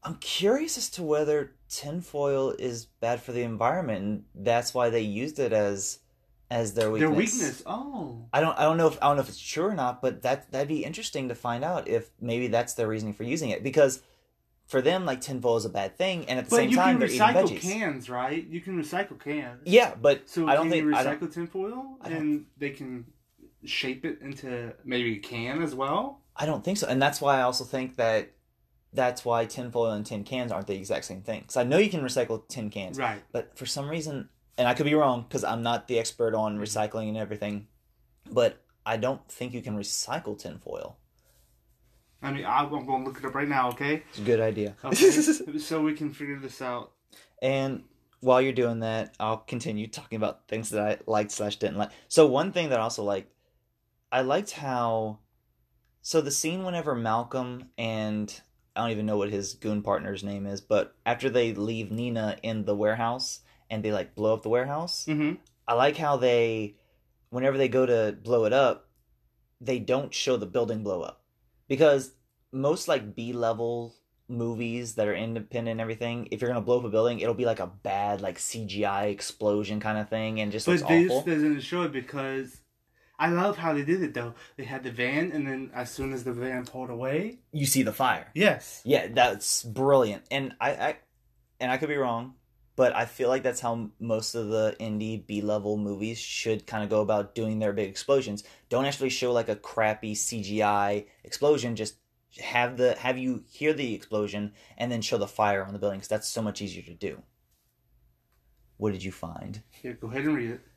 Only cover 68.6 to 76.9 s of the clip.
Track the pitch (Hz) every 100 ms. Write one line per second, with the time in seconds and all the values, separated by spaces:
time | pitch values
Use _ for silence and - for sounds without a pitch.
68.6 | 131 - _ _ _ _ _ _ _ _
69.6 | 123 127 107 131 135 - - 123 98 123
70.6 | 113 110 104 92 - - _ _ _ _
71.6 | _ 135 156 139 135 _ _ _ _ 131
72.6 | 139 156 - 143 104 101 117 123 117 113
73.6 | 117 120 117 _ _ _ - 123 117 113
74.6 | 117 117 117 110 104 90 113 113 107 120
75.6 | 117 113 113 113 117 117 - 107 120 123
76.6 | 98 123 120